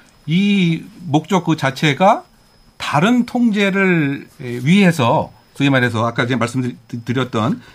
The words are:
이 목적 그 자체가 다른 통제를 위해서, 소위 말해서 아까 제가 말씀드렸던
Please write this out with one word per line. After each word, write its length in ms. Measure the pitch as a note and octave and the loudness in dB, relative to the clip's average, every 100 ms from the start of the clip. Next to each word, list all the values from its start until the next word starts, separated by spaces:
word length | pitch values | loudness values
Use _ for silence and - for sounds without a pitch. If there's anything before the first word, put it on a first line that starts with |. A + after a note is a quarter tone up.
| _ _ - | _ _ -2
이 560 | E3+ G3+ G3+ E3+ E3 - - - | 0 2 2 2 0 -6 -14 -2
목적 380 | D3 D#3+ F#3+ | -2 0 0
그 120 | - D#3 | 0 0
자체가 680 | C3+ C3+ D#3 C3+ F#3+ D4+ - _ _ _ _ - | -2 0 0 2 2 2 -4 _ _ _ _ -12
다른 500 | - C#3+ G3 B3 A#3+ | -4 0 2 2 0
통제를 1040 | B3 A#3+ G3+ G3 G3 F#3+ E3+ C#3+ C#3 - - | 0 0 0 0 0 2 2 0 -4 -12 -16
위해서, 920 | B2+ A#2+ B2+ G3 F#3 E3 A#2 C#3 - - _ | -12 -4 2 4 4 2 2 0 -2 -10 _
소위 160 | - C#3 | -2 2
말해서 360 | C3 B2 A2 A#2 | 2 2 0 -2
아까 200 | A#2 A#2+ | -2 -2
제가 120 | B2+ | -2
말씀드렸던 1200 | A#2 C3 B2 - - A#2+ A#2 B2 B2+ A2+ A2+ A3 - | -2 -4 -6 -10 -14 -10 -6 -4 -2 -2 -2 -4 -10